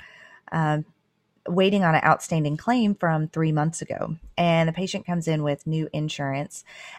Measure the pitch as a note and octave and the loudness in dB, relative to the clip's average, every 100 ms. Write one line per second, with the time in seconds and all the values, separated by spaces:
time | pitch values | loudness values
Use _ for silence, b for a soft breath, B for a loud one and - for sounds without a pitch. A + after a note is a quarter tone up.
0 | B B B B - D#3+ D3+ D3+ - _ | B B B B -6 0 0 0 -4 _
1 | _ _ _ _ - F3+ F#3+ G3 E3+ D#3 | _ _ _ _ -2 2 4 4 4 4
2 | D#3 - - D#3+ D3 D#3 - B3 G#3 G3+ | 4 2 0 0 0 -2 0 2 2 0
3 | E3+ D#3 D#3 D#3+ D#3+ D3+ E3 - - - | 0 0 -2 0 0 2 0 -2 -8 -6
4 | G#1 D#3+ - - E3+ E3 E3 E3+ F#3+ G3 | -6 -8 -6 0 2 4 2 0 -4 -6
5 | - F3 D#3+ D#3 D3 C#3+ D#3+ D#3 D#3 D3+ | -4 -2 0 0 0 -2 -2 -2 -2 -4
6 | D3+ - C#3 C3+ D3+ - B B B | -4 -4 -4 -4 -6 -12 B B B